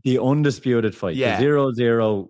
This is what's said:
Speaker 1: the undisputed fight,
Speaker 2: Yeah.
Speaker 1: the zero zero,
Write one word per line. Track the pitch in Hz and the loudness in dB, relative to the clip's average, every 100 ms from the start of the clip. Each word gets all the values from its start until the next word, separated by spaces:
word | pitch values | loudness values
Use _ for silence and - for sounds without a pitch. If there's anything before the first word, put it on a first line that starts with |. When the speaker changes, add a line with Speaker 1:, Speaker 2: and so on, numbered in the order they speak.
Speaker 1:
the | 135 127 | -2 0
undisputed | 127 143 147 - 131 120 110 - | 2 2 0 0 -2 0 0 -4
fight, | 98 120 | -6 -2
Speaker 2:
Yeah. | 123 104 | 0 2
Speaker 1:
the | |
zero | 139 147 135 | 2 2 0
zero, | 117 120 117 110 101 | 0 0 2 0 -2